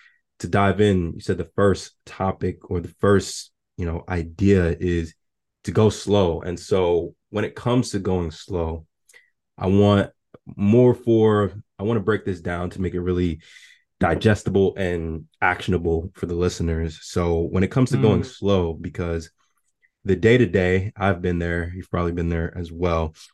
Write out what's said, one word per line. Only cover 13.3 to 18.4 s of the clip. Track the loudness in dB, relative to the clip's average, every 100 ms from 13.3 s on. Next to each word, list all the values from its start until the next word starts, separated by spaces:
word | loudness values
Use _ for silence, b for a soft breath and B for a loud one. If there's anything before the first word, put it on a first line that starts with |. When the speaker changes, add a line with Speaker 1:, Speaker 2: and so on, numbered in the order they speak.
| -4 B B B B B -4
Speaker 1:
digestible | -2 2 2 2 0 2 2 0
and | -4 -4 -4 -8 -10 -4
actionable | -2 -2 -2 -2 0 -2 -4 -10
for | -6
the | -2
listeners. | -2 -2 -4 -2 -4 -8
So | -8 -4 0 0
when | -2 -2
it | 0
comes | 0 0
to | 2
going | 2 2
Speaker 2:
Mm. | -2
Speaker 1:
slow, | -6